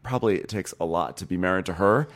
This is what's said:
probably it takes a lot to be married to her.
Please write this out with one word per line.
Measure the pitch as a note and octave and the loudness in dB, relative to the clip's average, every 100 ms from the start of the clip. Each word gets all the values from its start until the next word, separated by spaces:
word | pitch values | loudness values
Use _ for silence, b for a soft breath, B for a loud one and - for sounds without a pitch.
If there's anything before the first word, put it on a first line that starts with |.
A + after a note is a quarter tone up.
probably | - B2+ A#2 F#2+ | -4 0 2 2
it | - | -2
takes | G#2+ - - | -8 -8 -6
a | E2+ | -2
lot | E2+ E2 - | 0 -2 -6
to | F#2 | -6
be | F2+ | -2
married | F2+ F#2+ F#2 | 2 0 -2
to | |
her. | E2+ G2 A#2 D3+ | 2 4 4 0